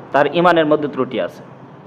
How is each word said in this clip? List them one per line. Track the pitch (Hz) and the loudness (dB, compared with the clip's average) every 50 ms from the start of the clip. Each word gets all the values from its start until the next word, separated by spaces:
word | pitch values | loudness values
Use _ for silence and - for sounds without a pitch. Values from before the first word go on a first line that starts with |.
| - - | -10 -4
তার | - 135 143 143 143 | 0 0 0 0 0
ইমানের | 175 170 180 170 165 156 | 2 2 4 4 4 2
মধ্যে | 147 151 147 147 143 | 2 0 0 -2 -4
ত্রুটি | - 131 127 - - 104 | -4 -4 -6 -4 -4 -6
আছে। | 87 85 - - - - - - - - - - - | -6 -6 -8 -12 -20 -20 -20 -20 -20 -20 -20 -20 -20